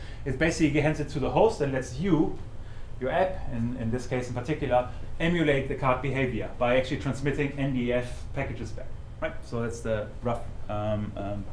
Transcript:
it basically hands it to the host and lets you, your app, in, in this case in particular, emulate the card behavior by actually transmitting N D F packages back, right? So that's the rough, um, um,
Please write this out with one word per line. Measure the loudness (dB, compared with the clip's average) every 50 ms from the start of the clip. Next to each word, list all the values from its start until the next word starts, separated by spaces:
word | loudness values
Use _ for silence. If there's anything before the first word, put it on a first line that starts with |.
| -8 -8 -8 -6 -4
it | -2 0
basically | 2 2 2 4 4 4 4 6 4
hands | 4 4 2 2
it | -2 -2
to | -2 0
the | 0 2
host | 6 6 6 6 6 2
and | 0 0
lets | 0 -2 -2 -4 -4
you, | -2 2 4 6 6 4 4 0 -4 -6 -8 -8 -8 -8 -6 -8 -8 -8 -8 -6 -4
your | -2 0
app, | 2 2 2 2 0 -2 -4 -2 -2
in, | -2 -2 -2 -2 -2
in | -2 -2
this | -2 -2 -2
case | -2 -2 -2 -2
in | -2 -4
particular, | -4 -2 -2 -2 -2 0 2 2 2 2 0 -4 -6 -6 -4 -2 0
emulate | 0 2 2 4 4 4 4 2 2
the | -2 -2
card | 0 2 2 2 2
behavior | 0 0 0 0 0 0 0 -2 -4 -4 -2 2
by | 2 4 4
actually | 4 4 2 0
transmitting | -2 -2 -2 -2 0 0 0 2 2 0 0 0
N | 0 0 0 0
D | 0 2 2 2
F | 0 0 -2 -4 -6 -6 -6 -4
packages | -4 -4 -4 -4 -6 -6 -6
back, | -6 -6 -6 -6 -6 -8 -8 -10 -6 -4
right? | -4 -4 -4 -6 -6
So | -4 -2 -2
that's | -2 -2 -2 -2
the | -2 0 0 0 -2 -4 -6 -4
rough, | -2 -2 -2 -2 -4 -6 -6 -4 -4 -4
um, | -2 -2 0 0 0 0 -2 -2 -4
um, | -4 -4 -4 -4 -4 -4 -2